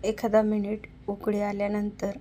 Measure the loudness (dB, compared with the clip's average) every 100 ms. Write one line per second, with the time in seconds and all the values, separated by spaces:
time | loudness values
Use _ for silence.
0 | -2 0 4 6 6 2 0 -4 -8 -10
1 | -8 -4 0 0 0 0 0 0 -2 -2
2 | -6 -6